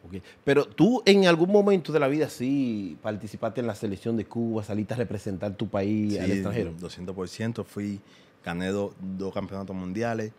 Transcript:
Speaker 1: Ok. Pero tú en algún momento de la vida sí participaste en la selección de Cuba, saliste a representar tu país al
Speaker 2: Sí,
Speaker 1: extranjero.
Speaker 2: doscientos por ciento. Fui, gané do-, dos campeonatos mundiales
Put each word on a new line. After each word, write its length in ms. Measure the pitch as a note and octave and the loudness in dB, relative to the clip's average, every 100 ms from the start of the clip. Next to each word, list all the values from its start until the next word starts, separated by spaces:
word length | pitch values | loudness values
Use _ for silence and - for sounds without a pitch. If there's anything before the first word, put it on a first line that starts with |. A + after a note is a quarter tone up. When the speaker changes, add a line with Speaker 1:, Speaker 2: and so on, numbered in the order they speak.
| F2 | -12
Speaker 1:
Ok. 140 | F#2 - - | -14 -14 -6
Pero 220 | - C#3 - | 2 4 2
tú 340 | - F#3 B3 | 4 6 6
en 220 | - G3+ | 6 8
algún 260 | F#3 E3 F3+ | 8 6 6
momento 400 | G#3 G3+ F#3+ - | 6 6 2 2
de 80 | D3+ | 2
la 80 | C#3 | 2
vida 220 | D3+ C#3+ | 2 -2
sí 680 | - B2+ C#3+ B2+ G#2+ F#2 D2+ | -2 -2 0 0 -2 -6 -8
participaste 600 | A2 G#2+ G#2 - A2+ B2+ | -6 -6 -8 -6 -6 -2
en 40 | A#2 | -4
la 60 | |
selección 420 | G2+ G#2+ F#2+ A2+ | -4 -6 -4 -2
de 100 | A2+ | -2
Cuba, 380 | G#2 A#2 A#2 A2 | -4 -4 -2 -4
saliste 300 | G#2 G#2 G#2 | -4 -4 -4
a 40 | A#2+ | -4
representar 580 | A2+ G#2 - F#2 G#2 | -4 -4 -6 -6 -6
tu 120 | F#2+ G#2 | -4 -4
país 520 | G2+ G2+ G#2+ G#2+ G2 | -2 0 0 0 0
al 80 | F#2 | 0
Speaker 2:
Sí, 40 | |
Speaker 1:
extranjero. 400 | G2 F#2+ A#2 F2+ E2 | 0 0 -2 -4 -6
Speaker 2:
doscientos 380 | E2+ - F2+ | -12 -12 -10
por 120 | F#2+ F2+ | -8 -8
ciento. 360 | - A2+ A2 | -4 -4 -4
Fui, 360 | G2 - G#2 G2 - - _ _ | -8 -6 -6 -8 -12 -20 _ _
gané 220 | F2+ F2 F#2 | -8 -4 -2
do-, 260 | G2+ G2 - F#2+ F#2+ | -2 -4 -6 -10 -6
dos 160 | F#2+ | -6
campeonatos 420 | G2+ F#2+ G2 G2 | -6 -8 -10 -8
mundiales 560 | F#2+ F#2 G2 A#2 A2+ A2 | -8 -6 -4 -4 -4 -6